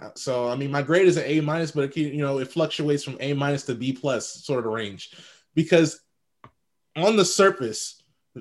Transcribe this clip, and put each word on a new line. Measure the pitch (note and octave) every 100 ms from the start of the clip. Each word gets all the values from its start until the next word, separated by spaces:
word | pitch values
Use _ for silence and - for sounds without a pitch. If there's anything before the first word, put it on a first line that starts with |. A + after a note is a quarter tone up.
| G#2 -
So, | - B2 A#2+
I |
mean, | B2+ C#3
my | C#3+
grade | C3+ E3+ F#3
is | D#3+
an | C3+
A | D#3
minus, | D3+ E3 D#3+
but | D3+
it | C#3
can, | E3
you | D3 D3
know, | C#3+ C#3
it | C3
fluctuates | E3 D#3 - D3 C#3+
from | C#3+ B2+
A | C#3
minus | C#3+ C#3+ C#3+
to | -
B | A#2 B2+
plus | C3 C#3+ A#2+ - -
sort | - B2+ A2+
of |
range, | A2 G#2 G2 - - - _ _
because | D#3 D#3+ F3 D#3 - _ _ _ _ - _ _ _ _
on | D#3 F#3+ A3
the |
surface, | F3+ - G3 F#3 A#2+ G#2+ - - _ _ _ B2